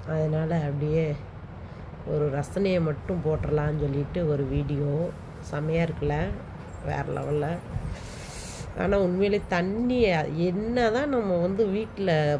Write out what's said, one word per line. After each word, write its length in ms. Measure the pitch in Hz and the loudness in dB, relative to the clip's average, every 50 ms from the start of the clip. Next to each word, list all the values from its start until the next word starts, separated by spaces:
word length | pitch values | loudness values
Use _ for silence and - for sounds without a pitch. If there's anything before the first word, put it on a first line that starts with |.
| - - | -6 -2
அதனால 480 | 160 156 156 151 156 156 160 160 170 | 0 0 2 2 2 0 2 2 2
அப்படியே 580 | 165 147 143 143 143 151 151 156 165 160 151 147 - - - - - - - - - - - - - - - - - - | 0 0 0 0 0 0 2 2 2 2 0 -2 -4 -8 -12 -14 -14 -14 -14 -14 -14 -14 -14 -14 -14 -14 -14 -12 -10 -6
ஒரு 240 | - 151 151 147 147 | -2 0 0 2 2
ரசனையை 500 | 131 143 139 - - 185 202 190 185 175 | 0 -2 -4 -2 0 0 2 4 4 4
மட்டும் 420 | 165 156 147 - - - 190 170 - | 2 2 0 -2 -4 -4 -2 0 0
போட்டுறலான்னு 560 | 156 156 147 - 151 151 151 147 151 151 151 | 0 0 0 2 2 2 2 2 2 0 0
சொல்லிட்டு 480 | 147 143 135 143 143 139 - 180 170 151 | 0 0 0 0 -2 -2 -2 0 2 2
ஒரு 160 | 147 139 139 | 2 2 0
வீடியோ. 640 | 131 139 143 143 139 147 143 147 143 139 156 170 - - - - - - - | 0 0 0 0 0 0 0 0 0 0 0 0 -2 -4 -8 -12 -14 -14 -12
செம்மையா 440 | - - - 147 151 156 160 165 170 | -10 -8 -6 -4 -2 0 2 2 2
இருக்குல்ல? 340 | 160 - - - - - 156 170 202 202 - - - - - - - - - - | 0 0 -2 -2 0 0 0 0 -2 -4 -6 -8 -12 -12 -12 -12 -12 -12 -8 -6
வேற 180 | - 147 139 139 139 143 | -4 -4 -4 -4 -4 -4
லெவல்ல. 320 | 135 135 139 147 151 147 156 175 180 - - - - - - - - - - - - - - - - - - - - - - - - | -4 -2 0 0 0 0 0 -2 -4 -6 -6 -6 -4 -4 -4 -6 -8 -10 -10 -12 -12 -12 -10 -10 -10 -10 -10 -10 -10 -10 -8 -4 -2
ஆனா, 180 | - 196 196 202 | 2 2 4 4
உண்மையிலே 420 | 190 180 180 185 202 202 208 202 - - | 4 4 4 4 4 4 2 2 0 0
தண்ணியை 840 | 190 170 180 190 202 226 247 247 254 247 226 196 175 160 147 143 147 | 0 0 2 0 0 0 0 2 4 4 4 4 4 4 2 0 0
என்னதான் 720 | 160 170 185 175 202 214 226 240 247 240 220 214 254 294 294 | 0 2 2 2 0 0 0 2 2 4 4 4 2 2 2
நம்ம 300 | 269 240 214 196 180 170 | 2 2 2 2 2 2
வந்து 280 | 175 185 196 202 226 | 2 2 2 2 2
வீட்டுல 720 | 196 190 214 226 214 - - 196 180 160 156 151 147 147 | 2 2 0 -2 -4 -4 -2 2 2 4 4 4 4 2